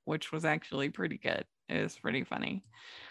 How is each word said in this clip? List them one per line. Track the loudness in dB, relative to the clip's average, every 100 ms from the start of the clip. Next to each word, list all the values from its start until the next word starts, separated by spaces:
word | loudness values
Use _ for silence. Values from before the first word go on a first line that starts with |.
| -2
which | -2 0
was | 2 4
actually | 2 0 0 0
pretty | 0 -2 0
good. | 0 0 -2 _ -2
It | 0
was | 0 -2
pretty | 0 0
funny. | 0 -2 -2 -2 -6 -18 -16 -16 -16